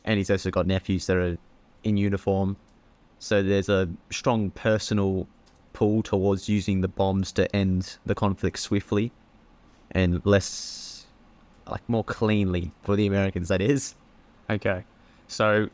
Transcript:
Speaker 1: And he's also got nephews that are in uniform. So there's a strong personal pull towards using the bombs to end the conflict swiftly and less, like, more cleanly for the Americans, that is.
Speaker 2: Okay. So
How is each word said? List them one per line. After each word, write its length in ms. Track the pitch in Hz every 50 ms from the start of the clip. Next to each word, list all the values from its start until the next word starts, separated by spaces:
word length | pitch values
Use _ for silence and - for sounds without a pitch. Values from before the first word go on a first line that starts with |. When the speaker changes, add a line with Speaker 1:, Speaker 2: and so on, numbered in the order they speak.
| -
Speaker 1:
And 140 | 110 110 101
he's 120 | 95 -
also 200 | 101 95 - 95
got 160 | - 95 87
nephews 400 | 92 95 95 - - 98 90 -
that 100 | - 92
are 220 | 90 90 90 87 - - - - _ _ _ _ _ -
in 120 | 110 104
uniform. 640 | 101 101 101 98 95 - 101 98 95 98 95 98 - _ _ _ _ _ _ _ _ _ _ _ -
So 240 | - - 110 101
there's 280 | 98 95 101 98 95 -
a 180 | 101 95 95 87 87 - _ -
strong 400 | - - - 139 120 110 104 92
personal 760 | - - - 113 110 107 - - 107 104 98 95 95 92 78 - _ _ _ _ _ _ _ -
pull 300 | - - 117 104 107 110
towards 480 | 107 - - 98 95 101 98 92 - -
using 320 | 104 104 92 - 98 95
the 60 | 92 92
bombs 440 | - - 98 95 95 98 95 -
to 240 | - - 90 - -
end 400 | 101 98 95 92 92 92 - - - -
the 100 | - 101
conflict 440 | - 110 101 98 - - 90 - -
swiftly 520 | - - 101 101 - - 104 101 110 120 - _ _ _ _ - _ _ - _ _ - - - - -
and 320 | - 92 92 87 87 87 -
less, 800 | 98 101 98 - - - - - - - - - - - - - _ _ _ - _ _ - - _ - - - -
like, 200 | - - - -
more 160 | 120 113 104
cleanly 680 | - - - 117 107 107 104 101 92 90 87 87 85 - _
for 120 | - - 101
the 140 | 101 107 101
Americans, 400 | 98 98 95 95 - - 87 82
that 120 | 98 90
is. 360 | 95 120 143 135 - - - _ _ _ _ - - _ _ _ _ -
Speaker 2:
Okay. 360 | 110 101 - 107 95 90 - _ _ _ - - - - - -
So 400 | - - 110 107 104 107 107 -